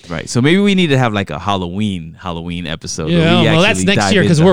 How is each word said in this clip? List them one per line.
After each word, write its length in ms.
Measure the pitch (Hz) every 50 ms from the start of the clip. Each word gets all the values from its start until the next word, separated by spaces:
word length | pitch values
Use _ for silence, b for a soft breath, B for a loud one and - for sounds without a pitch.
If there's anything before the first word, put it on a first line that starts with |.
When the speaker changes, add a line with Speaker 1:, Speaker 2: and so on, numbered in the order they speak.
| - -
Speaker 1:
Right. 180 | 85 78 - -
So 140 | - 120
maybe 160 | 120 147 180 196
we 140 | 202 202 196
need 140 | 185 180 160
to 100 | 139 131
have, 160 | 127 117 104
like, 160 | 101 98 -
a 80 | 76 73
Halloween, 760 | 85 101 101 95 92 85 87 101 107 104 95 87 80 82
Halloween 540 | 80 - - 92 85 82 82 87 87 87 87
episode 400 | 73 82 - - 92 - - 80 78
where 80 | 170 170
Speaker 2:
Yeah, 220 | 160 165 175 180
Speaker 1:
we 60 | 170
Speaker 2:
well, 160 | 156 160 160
that's 160 | 180 214 226 185
Speaker 1:
actually 40 | 185
Speaker 2:
next 180 | 180 202 196 -
Speaker 1:
dive 80 | 196
Speaker 2:
year 100 | 190 185 165
'cause 140 | - 175 151
Speaker 1:
into 40 | 160
Speaker 2:
we're 80 | 190